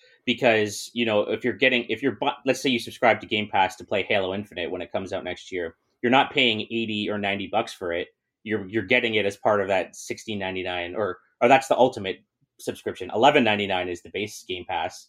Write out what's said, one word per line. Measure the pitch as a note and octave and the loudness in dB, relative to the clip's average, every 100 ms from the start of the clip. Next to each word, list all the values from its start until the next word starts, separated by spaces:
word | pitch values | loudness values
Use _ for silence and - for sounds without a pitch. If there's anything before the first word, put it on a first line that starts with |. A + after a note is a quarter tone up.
| _ _ | _ _
because, | - A2+ B2 A2 G#2 G#2 - | -4 2 4 4 2 -4 -8
you | A#2+ | -2
know, | A2+ G#2+ | 2 2
if | - A2 | 2 -2
you're | B2 | -2
getting, | G2+ C3 B2 - | 2 2 2 -2
if | - | -2
you're | C3+ G#2+ | -2 -2
bu-, | C#3 - C3+ | -4 -2 -2
let's | B2+ | 0
say | C#3+ | 0
you | A#2+ | -2
subscribe | A#2 - A#2+ G#2+ | -4 2 4 4
to | F#2+ | 0
Game | G#2+ G#2+ | -4 0
Pass | G2+ F#2 - | 2 0 -2
to | |
play | F2+ G#2 | -4 -2
Halo | F#2 G#2 F#2 | 0 0 0
Infinite | G2 G#2 F2 E2 | -4 -6 -6 -6
when | F2+ | -6
it | E2+ | -6
comes | G2 F#2+ | -6 -6
out | F#2+ | -6
next | F2+ F2+ - | -6 -10 -8
year, | F2+ E2 - _ _ | -6 -6 -10 _ _
you're | A#2+ | 2
not | C3 C#3+ | 4 4
paying | D3 B2 G#2+ G#2+ | 2 2 2 -2
eighty | A#2 A2 G#2+ G2 | -4 -2 -2 -2
or | G#2 | -2
ninety | G2+ G2 F#2+ | -2 -2 -2
bucks | G2+ A2+ | -4 -4
for | - F2+ | -6 -4
it. | E2+ - _ _ _ | -4 -6 _ _ _
You're, | A2 G#2 G2 | -4 -4 -2
you're | A2 | -4
getting | F#2 B2 A#2+ G#2+ | 2 2 2 0
it | G2+ | -2
as | - | 0
part | A#2+ G#2 | 2 2
of | F#2+ | 2
that | F#2+ E2+ | 0 -2
sixteen | - - G#2 - G#2 | -8 -12 -10 -8 -6
ninety-nine, | F#2+ F#2 F2+ F2+ F2 | -6 -6 -6 -6 -6
or, | F2 G2+ F#2 _ - | -4 -4 -6 _ 0
or | A#2+ | 4
that's | C3 - | 6 4
the | - | 4
ultimate | C3 A#2+ F#2+ F2+ _ _ _ _ | 4 2 -6 -8 _ _ _ _
subscription. | - A2 - F#2 F2+ | -8 -6 -8 -8 -4
Eleven | G#2 C3 D3 | 4 6 6
ninety-nine | A2+ G#2 G2+ F#2 F2+ | 4 2 0 -2 -2
is | F2 | -8
the | - | -8
base | F#2+ G#2 - | -8 -6 -8
Game | - F2+ F2 | -10 -10 -6
Pass. | E2+ E2 - | -4 -4 -8